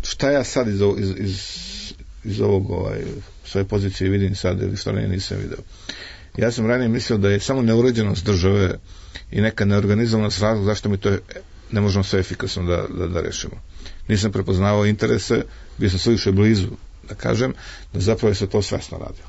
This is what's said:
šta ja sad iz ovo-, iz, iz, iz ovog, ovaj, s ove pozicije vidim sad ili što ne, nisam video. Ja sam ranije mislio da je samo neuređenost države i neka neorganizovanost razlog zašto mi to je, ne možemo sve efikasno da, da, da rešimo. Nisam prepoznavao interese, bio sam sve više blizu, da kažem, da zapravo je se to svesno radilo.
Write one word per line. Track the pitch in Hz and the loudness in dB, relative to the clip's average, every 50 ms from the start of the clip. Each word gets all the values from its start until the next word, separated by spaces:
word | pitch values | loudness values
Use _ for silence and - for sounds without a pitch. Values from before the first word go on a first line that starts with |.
| - | -8
šta | - - - - 135 | -8 -4 -2 0 2
ja | 143 143 123 | 2 2 0
sad | - - 143 123 | 0 0 0 0
iz | 113 101 98 | 0 2 2
ovo-, | 101 101 98 | 2 2 2
iz, | - 104 95 95 101 | 2 0 -2 -2 -2
iz, | 104 98 95 95 - - - - - - - - - - - - - - - - - | -4 -4 -4 -6 -8 -10 -12 -12 -12 -12 -12 -12 -12 -14 -14 -16 -18 -18 -18 -12 -8
iz | 113 101 110 | -6 -2 0
ovog, | 107 104 101 95 95 95 | 2 2 2 2 2 0
ovaj, | 87 87 95 104 104 - - - 80 - - - - - - | -4 -4 -4 -4 -4 -6 -6 -8 -8 -10 -12 -16 -20 -18 -18
s | - - | -4 -2
ove | 98 98 | -2 -2
pozicije | 98 104 104 98 98 98 - 95 95 | 0 0 0 0 0 -2 0 0 2
vidim | 98 101 98 95 95 | 2 2 2 0 0
sad | - - 92 92 95 | 0 -2 -2 0 0
ili | 98 98 98 | -2 -2 -4
što | 98 - - | -4 -4 -4
ne, | 104 104 107 | -2 -2 0
nisam | 101 92 92 95 - - | 0 -2 -2 -4 -4 -6
video. | 98 98 87 80 - - - - - - - - - - - - - - - - | -6 -6 -6 -8 -10 -12 -16 -20 -18 -14 -14 -14 -12 -14 -16 -16 -18 -20 -12 -4
Ja | - 113 117 | 0 0 0
sam | 117 - 113 | 2 2 2
ranije | 110 120 127 127 113 | 2 2 2 2 2
mislio | 113 123 - - 120 | 0 0 0 0 0
da | 107 98 101 | 2 4 4
je | 101 98 | 2 2
samo | - - 135 135 | 0 0 0 2
neuređenost | 120 113 113 117 120 131 120 113 110 101 87 87 - | 4 4 6 6 6 4 4 2 0 0 0 0 0
države | - 101 90 85 95 98 104 98 90 - - - - - - - - - - - - | 2 2 4 4 4 4 4 4 2 2 -2 -8 -18 -18 -18 -18 -16 -16 -16 -14 -6
i | - 104 | 0 0
neka | 101 110 110 - 107 | 0 0 2 2 2
neorganizovanost | 101 101 101 101 98 104 107 120 117 113 110 107 104 - - | 4 4 4 4 4 4 4 4 2 2 2 2 0 0 0
razlog | 104 107 113 107 98 | 2 2 2 2 2
zašto | 101 107 - - 107 | 0 0 0 0 -2
mi | 101 | -2
to | 98 - 107 | 0 2 0
je, | 98 90 - - - - - - - - - - | 0 0 -2 -8 -16 -16 -16 -16 -20 -20 -10 -2
ne | - 101 | 0 2
možemo | 101 104 95 101 95 | 2 4 4 2 2
sve | - - 95 | 2 2 0
efikasno | 95 - 90 - - 98 - 92 87 | 0 0 -4 -6 -6 -4 -4 -2 0
da, | 87 87 85 - - | 0 0 0 -2 -4
da, | - 90 90 | -4 -4 -4
da | 85 87 85 | -2 -2 -2
rešimo. | - - - - - - - - - - - - - - - - - | -2 -2 -6 -6 -8 -10 -10 -14 -16 -16 -16 -14 -14 -14 -14 -12 -2
Nisam | - 110 101 104 110 | 0 2 2 2 2
prepoznavao | 101 104 92 85 95 92 98 101 104 104 104 | 0 0 0 2 2 4 4 4 4 4 4
interese, | 104 107 104 110 113 117 107 - - 117 113 - - - - - - - | 4 2 2 2 2 2 0 2 2 0 0 0 -2 -10 -16 -16 -16 -6
bio | - 110 107 | 0 0 0
sam | 92 92 | 0 2
sve | - 113 | 4 4
više | 117 107 - 104 | 4 4 4 2
blizu, | 95 98 104 110 113 95 90 - - - - - - - - - | 4 4 6 6 4 4 2 -2 -4 -10 -14 -18 -18 -20 -14 -14
da | - | -12
kažem, | - - 120 113 107 127 131 - - - - - - - - - | -6 -2 -2 0 0 0 -2 -2 -6 -12 -16 -16 -16 -16 -8 -4
da | - | -2
zapravo | 92 107 113 - - 107 | 2 2 2 4 2 2
je | 95 | 2
se | - 107 | 2 -2
to | 98 - 104 | 0 0 0
svesno | 101 - 101 92 - - 85 | 0 0 -4 -6 -6 -8 -12
radilo. | 82 - - - - - | -12 -12 -12 -14 -14 -16